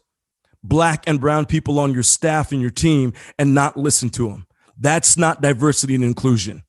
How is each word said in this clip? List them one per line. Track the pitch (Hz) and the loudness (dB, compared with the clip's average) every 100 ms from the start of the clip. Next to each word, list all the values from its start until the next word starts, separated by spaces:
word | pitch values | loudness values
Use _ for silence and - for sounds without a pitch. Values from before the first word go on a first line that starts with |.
| _ _ _ _ _ _ | _ _ _ _ _ _
black | 98 151 165 156 - | -2 0 2 0 -2
and | 147 | 0
brown | 139 151 | 0 0
people | 147 156 147 143 | 0 -2 0 0
on | 143 | 0
your | 127 | 0
staff | 117 - 165 156 139 | 0 0 0 -2 -2
and | 139 | -4
your | 123 | -4
team | - 165 151 127 - - - | -2 0 2 0 -4 -10 -2
and | 143 | 2
not | 139 139 139 | 2 2 -2
listen | 143 - 123 | -2 -2 -2
to | - 117 | -4 -6
'em. | 95 90 _ _ - | -8 -18 _ _ -4
That's | 135 165 - 170 | 0 2 2 2
not | 165 160 | 2 2
diversity | 143 120 147 135 135 | 0 2 0 0 0
and | 131 | 0
inclusion. | 123 117 131 117 95 - | 0 0 2 2 -2 -10